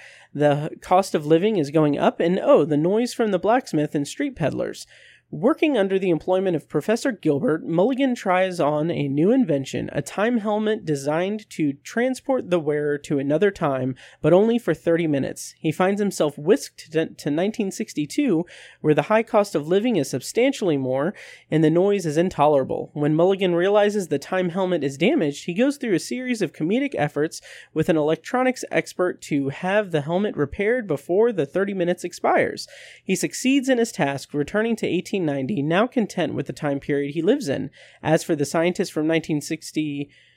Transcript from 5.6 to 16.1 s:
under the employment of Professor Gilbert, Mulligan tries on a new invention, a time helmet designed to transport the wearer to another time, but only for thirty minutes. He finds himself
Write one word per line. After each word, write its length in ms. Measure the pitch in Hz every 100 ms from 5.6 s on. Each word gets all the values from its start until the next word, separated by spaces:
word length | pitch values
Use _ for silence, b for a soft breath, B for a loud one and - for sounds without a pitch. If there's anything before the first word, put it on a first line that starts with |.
| 320 254
under 220 | 190 190
the 100 | 190
employment 460 | 160 - 185 190 160
of 120 | -
Professor 440 | 156 175 220 285
Gilbert, 520 | 208 160 139 214 160
Mulligan 520 | - 165 214 262 269 240
tries 440 | 196 180 190 170
on 300 | 147 151 160
a 180 | 147 143
new 240 | 139 180
invention, 560 | 269 196 139 135 - 113
a 80 | -
time 380 | - - 220 240
helmet 460 | 208 208 214 220 170
designed 600 | 147 135 156 185 214 -
to 220 | - 151 139
transport 680 | - 226 247 247 - 262 180
the 100 | 175
wearer 380 | 147 147 147 147
to 220 | - 147
another 320 | 139 156 202
time, 420 | 202 156 131 131 127 B B
but 100 | 156
only 240 | 180 220 233
for 160 | -
thirty 320 | 156 170 165 165
minutes. 480 | 139 - - - -
He 120 | 165
finds 300 | 151 185 202
himself 340 | 202